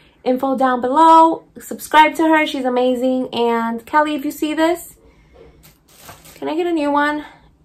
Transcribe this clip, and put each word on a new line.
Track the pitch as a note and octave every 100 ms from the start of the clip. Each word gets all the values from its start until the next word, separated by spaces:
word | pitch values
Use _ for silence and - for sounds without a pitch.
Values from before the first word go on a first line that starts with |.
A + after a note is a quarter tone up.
| _ _
info | - B3+ C4+ C4
down | C4 B3+
below. | B3 C#4+ D#4+ D#4+ E4 D#4+ - -
Subscribe | - A3+ - D4+ D4+ C#4+
to | D#4+
her, | D#4 D4+
she's | C#4+ C4
amazing. | B3 B3+ B3 C4 B3+ B3+
And | A3+ A#3 A#3 A3+ A3+ -
Kelly, | D4+ D4+ D4+
if |
you | C#4+
see | C#4+ D4+
this, | D4+ D#4+ F4 - - _ _ _ - - _ _ _ _ _ - - - -
can | C#4
I | D#4
get | F4
a |
new | E4 D4
one | C#4+ D4 D4+ D4 - _ _